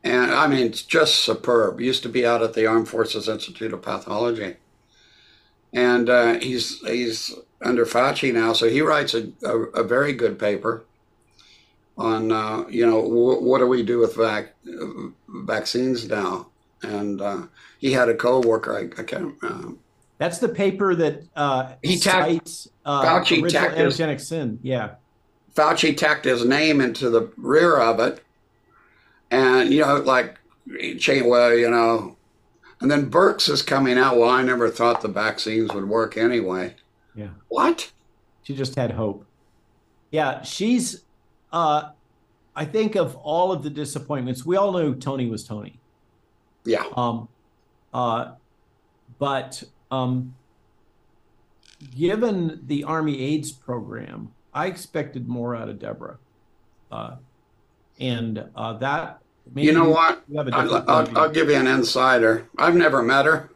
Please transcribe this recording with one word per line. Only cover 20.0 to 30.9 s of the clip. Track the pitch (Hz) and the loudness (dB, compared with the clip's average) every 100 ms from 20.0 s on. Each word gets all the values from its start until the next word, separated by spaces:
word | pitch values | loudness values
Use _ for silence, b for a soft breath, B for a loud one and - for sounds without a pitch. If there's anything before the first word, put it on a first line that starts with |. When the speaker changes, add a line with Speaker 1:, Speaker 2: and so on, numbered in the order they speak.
| _ _ | _ _
Speaker 2:
That's | 165 175 | -6 -2
the | 247 | -4
paper | - 202 190 196 175 | 0 -2 0 0 2
that, | 156 147 - - | 0 -2 -12 -4
uh, | 143 131 123 - | -2 -2 -4 -8
Speaker 1:
He | 147 180 | -2 0
tacked | 196 185 160 165 - | 2 2 2 -2 -4
Speaker 2:
cites, | - - _ - | -18 -18 _ -4
uh, | 143 | 0
Speaker 1:
Fauci | 160 170 170 165 | 2 2 2 0
Speaker 2:
original | 170 | 2
Speaker 1:
tacked | 156 156 160 | 0 0 2
his | 143 - | 0 2
Speaker 2:
antigenic | 160 135 | -2 -4
sin. | - 165 131 110 | -6 -6 -6 -6
Yeah. | 127 127 104 - _ _ _ _ _ - | -6 -6 -6 -12 _ _ _ _ _ 0
Speaker 1:
Fauci | 151 165 165 139 | 2 2 0 2
tacked | 156 151 135 | 0 0 0
his | 123 120 | 0 2
name | 143 156 143 | 2 4 2
into | 127 110 127 | 2 0 2
the | 113 101 - | 2 0 -8
rear | 117 147 170 151 | 2 4 6 4
of | 113 113 | 4 2
it. | 120 - _ _ _ _ _ b b b b b _ | 0 -2 _ _ _ _ _ b b b b b _
And, | 127 131 127 120 | 2 4 4 4
you | 143 | 4
know, | 147 143 | 4 2
like, | 139 127 120 - _ _ - - | 4 2 2 -8 _ _ -18 -10
he | 85 | -8